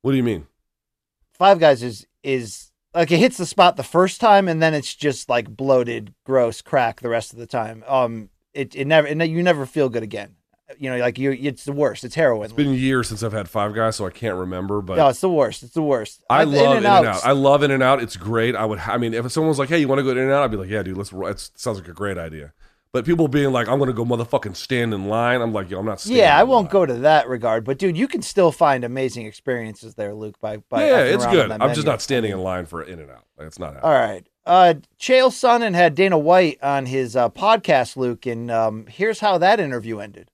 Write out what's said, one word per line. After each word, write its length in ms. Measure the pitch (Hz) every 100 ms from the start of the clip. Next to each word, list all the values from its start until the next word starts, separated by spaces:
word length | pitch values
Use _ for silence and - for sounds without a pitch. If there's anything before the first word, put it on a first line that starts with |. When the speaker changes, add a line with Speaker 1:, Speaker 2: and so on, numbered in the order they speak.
Speaker 1:
What 80 | 127
do 80 | 135
you 40 |
mean? 240 | 120 95 - _ _ _ _ _ _ _ _
Speaker 2:
Five 260 | _ 190 190
Guys 240 | 160 131
is, 240 | 123 104 _ _
is, 500 | 135 131 110 - - _ _
like, 180 | 170 160
it 60 | 170
hits 220 | 247 -
the 80 | 139
spot 320 | - 180 170
the 40 |
first 380 | 117 165 185 -
time, 280 | 226 202 185
and 120 | 160
then 140 | 160
it's 200 | 151 -
just, 360 | - 147 127 -
like, 180 | 120 107
bloated, 640 | 107 135 131 120 117 107 _ -
gross 340 | 131 117 110
crack 400 | - 143 117 -
the 80 | 123
rest 240 | 117 -
of 60 | 117
the 80 | 117
time. 360 | 127 110 113 113
Um, 400 | 135 120 113 101 _ _
it, 240 | 143 131 -
it 80 | 139
never, 200 | 160 147
it 80 | 151
ne-, 80 |
you 180 | 165 160
never 220 | 180 156
feel 240 | 131 156 131
good 140 | 117
again. 340 | 113 104 101 101 _ _ _ 139
You 120 | 135
know, 60 | 127
like, 220 | 123 120
you, 120 | 135
it's 320 | 127 143 123
the 80 | -
worst. 320 | 143 143 -
It's 100 | 123
heroin. 300 | 156 151 110 104
Speaker 1:
It's 60 |
been 180 | 113 143
years 360 | 127 131 131 113
since 140 | 104
I've 120 | 113
had 160 | 107 92
Five 240 | 110 104
Guys, 220 | 107 113 110
so 100 | 95
I 40 |
can't 260 | - 113 92
remember, 440 | 92 90 98 104
but 160 | 92 95
Speaker 2:
No, 120 | 143
it's 120 | 120
the 80 | 190
worst. 340 | 165 120 -
It's 120 | 123
the 80 | 165
worst. 420 | 151 131 107 - _
Speaker 1:
I 100 | 135
Speaker 2:
I've, 60 | 156
Speaker 1:
love 300 | 143 - 135
Speaker 2:
In-N-Out's 260 | - 190 120
Speaker 1:
In-N-Out. 200 | 92 123
I 60 |
love 300 | 139 139 143
In-N-Out. 400 | 143 135 127 135
It's 140 | 113 90
great. 400 | 95 113 113 110
I 80 |
would, 140 | 110 101
I 180 | - 120
mean, 160 | 117
if 180 | 113 123
someone 180 | 160 160
was 80 | 139
like, 100 | 135
"Hey, 100 | 165
you 100 | 139
wanna 140 | 135
go 120 | 131
to 60 | 127
In-N-Out?" 220 | 131 139
I'd 80 | 135
be 60 | 107
like, 140 | 92
"Yeah, 120 | 104
dude, 140 | 92 92
let's 160 | 101
ro-, 140 | 92 92
it 120 | 101 -
sounds 240 | _ 123 101
like 80 | 85
a 40 |
great 240 | 85 101 90
idea." 380 | 82 78 71 _ _ _ _
But 120 | 127
people 240 | 123 170 156
being 240 | 147 139
like, 160 | 123 110
"I'm 100 | 135
gonna 140 | 135
go 140 | 113 120
motherfucking 500 | 120 117 135 104 92
stand 380 | - 127 117
in 120 | 104 98
line," 360 | 110 120 123
I'm 100 | 117
like, 160 | 104 92
Yo, 100 | 92
I'm 40 | 107
not 140 | 98
standing 220 | 202 247
Speaker 2:
Yeah, 160 | 180 147
I 40 |
Speaker 1:
in 60 | 240
Speaker 2:
won't 160 | 254 190
Speaker 1:
line. 60 |
Speaker 2:
go 140 | 196 160
to 80 |
that 340 | 120 143 156 127
regard. 360 | 127 117 113
But, 120 | 110 135
dude, 180 | 185 165
you 120 | 269
can 140 | -
still 280 | - - 170
find 340 | - 156 131
amazing 420 | 120 131 131 117 107
experiences 680 | - - 123 110 104 110 -
there, 180 | 104
Luke, 260 | 104 107 -
by, 160 | 107 107 _
by 160 | - 311
Speaker 1:
Yeah, 140 | 254
Speaker 2:
effing 120 | 131
Speaker 1:
it's 100 | 180
Speaker 2:
around 100 | 120
Speaker 1:
good. 80 | 165
Speaker 2:
on 60 | 110
that 120 | 110
Speaker 1:
I'm 60 | 127
just 80 | 151
Speaker 2:
menu. 100 | 147
Speaker 1:
not 80 | 117
standing 300 | - 127 110
Speaker 2:
I 40 | 95
mean 40 |
Speaker 1:
in 40 |
line 220 | 92 92 82
for 160 | 82
In-N-Out. 420 | 76 87 71 62 _ _
Like, 100 | 78
it's 100 | 85
not 160 | 80
happening. 180 | 69 160
Speaker 2:
All 80 | 139
right. 260 | 113 95 _ _ -
Uh, 280 | 180 180 160 _ _
Chael 300 | - 254 254
Sonnen 440 | 247 254 240 226
had 200 | 175 175
Dana 220 | 143 190 170
White 400 | 151 170 175 -
on 240 | 139 139 127
his, 300 | 131 123 123
uh, 120 | 120
podcast, 680 | - 196 226 - 143 117 -
Luke, 280 | 127 117 127
and, 240 | 117 120
um, 360 | 113 113 110 110
here's 340 | - 214 220
how 160 | 214 180
that 200 | 180 214
interview 380 | 151 123 110 107
ended. 320 | 101 101 -